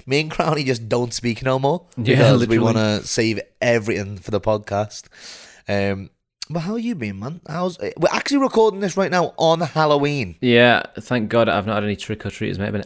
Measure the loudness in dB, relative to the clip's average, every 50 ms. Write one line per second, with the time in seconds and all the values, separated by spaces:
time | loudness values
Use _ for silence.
0 | -6 -2 0 0 0 -2 -4 -4 -2 0 0 0 0 -2 -2 -2 -2 -2 -2 -2
1 | -2 -2 -6 -4 -4 -4 -4 -2 -2 -2 0 0 0 0 0 -2 -4 _ -8 -4
2 | 0 2 4 6 6 6 6 4 4 2 2 2 4 4 2 2 2 2 0 -2
3 | -4 -4 -2 0 0 0 0 -2 -6 _ _ -2 0 2 2 2 2 0 -2 -4
4 | -4 -6 -8 -12 -8 -4 -4 -2 0 0 -2 -2 -2 -4 -2 -2 -2 -4 -6 -16
5 | -20 _ _ -20 -20 -20 -20 -20 -20 -20 -20 -16 _ -2 -2 0 0 0 -2 -4
6 | -8 -14 _ _ _ _ _ -18 -12 -8 -6 -6 -4 -4 -6 -4 -4 -4 -6 -4
7 | -6 -6 -6 -8 -8 -10 -10 -12 _ -10 -6 -4 -4 -4 -4 -6 -8 -8 -4 -2
8 | -2 0 0 0 -4 0 0 2 2 2 2 4 2 2 2 0 -4 -4 -2 -2
9 | -2 0 0 0 0 -2 -2 0 2 2 2 2 0 -2 0 2 2 4 4 4
10 | 2 0 0 -2 -4 -6 -6 -4 0 4 6 6 8 8 6 4 2 -2 -10 -14
11 | -8 -4 -2 -2 -2 0 2 2 2 4 2 0 0 -2 -2 -2 -2 -2 -4 -6
12 | -6 -8 -8 -8 -8 -10 -8 -6 -6 -6 -4 -4 -4 -4 -4 -6 -6